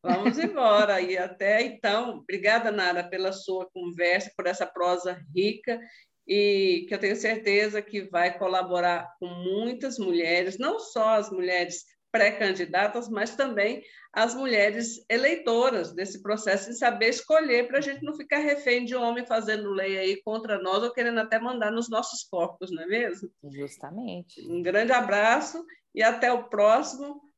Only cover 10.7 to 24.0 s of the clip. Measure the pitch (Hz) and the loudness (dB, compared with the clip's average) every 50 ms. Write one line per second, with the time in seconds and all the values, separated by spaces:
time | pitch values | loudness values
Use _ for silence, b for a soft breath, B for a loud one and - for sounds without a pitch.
10.7 | 427 453 - - - 233 220 220 220 214 208 208 196 185 180 180 180 180 175 180 | -2 -4 -6 -6 -2 0 2 4 4 2 2 -2 -4 -4 -2 0 0 0 -2 -2
11.7 | 180 - - b b _ _ _ - 226 208 208 208 - 220 190 190 190 175 165 | -6 -12 -14 b b _ _ _ 2 4 4 4 4 2 0 0 0 -2 -4 0
12.7 | 180 180 202 208 214 240 233 208 220 202 214 226 - - 277 262 226 202 202 220 | 0 0 0 0 -2 -4 -6 -6 -4 -4 -4 -4 0 -2 -2 0 2 0 0 0
13.7 | 262 - B B B B B B - 208 220 240 233 254 269 262 233 208 202 214 | 0 -4 B B B B B B 0 2 2 2 0 -4 -2 2 4 4 4 4
14.7 | 208 233 233 226 - - _ _ 226 240 262 294 339 330 - 240 226 233 247 269 | 2 0 -6 -6 -8 -12 _ _ 0 2 4 2 2 2 0 0 2 4 4 4
15.7 | 233 196 165 151 165 170 190 196 196 208 - 196 214 214 - 202 190 196 - 233 | 2 0 -4 -4 -6 -8 -8 -8 -8 -10 -4 -4 -4 -2 0 0 0 0 -2 -8
16.7 | 240 - 262 240 226 - 226 226 269 - - - 302 320 320 277 240 240 240 240 | -6 0 0 0 2 4 2 2 2 0 0 4 4 4 4 4 2 2 2 2
17.7 | 262 285 285 285 277 - 311 285 302 - 294 - 294 294 302 294 285 285 - 254 | 0 0 0 -2 -6 -6 -8 -8 -8 -8 -4 -2 0 0 2 0 0 0 2 0
18.7 | 240 247 247 226 254 247 240 233 233 240 240 - 226 226 214 202 214 214 208 202 | 0 0 0 -2 -2 -2 0 0 -2 -2 -2 -2 -2 -2 0 0 -2 -2 -2 -4
19.7 | 196 190 190 196 196 190 190 190 202 196 _ 214 214 220 220 220 208 190 180 185 | -2 -2 -2 -2 -2 0 0 -2 -2 -2 _ -6 -6 -6 -4 -4 -4 -2 0 0
20.7 | 190 208 233 240 240 247 233 240 233 226 220 226 220 220 233 247 254 240 220 208 | 0 0 0 -2 -2 -2 -2 0 0 -2 0 0 0 0 0 -2 -4 -2 -2 -2
21.7 | 226 226 233 233 220 220 247 - - - - _ - 175 170 - - _ 185 185 | -2 -2 -4 -2 -2 -4 -4 -4 -10 -12 -12 _ -2 -2 -2 -2 -4 _ -10 -8
22.7 | 175 160 170 180 208 233 240 208 175 202 190 175 _ _ - 143 135 139 143 139 | -8 -8 -4 -4 -2 -2 -2 -4 -6 -8 -12 -16 _ _ -18 -16 -10 -10 -10 -12
23.7 | - - - 139 170 214 | -12 -16 -16 -14 -12 -10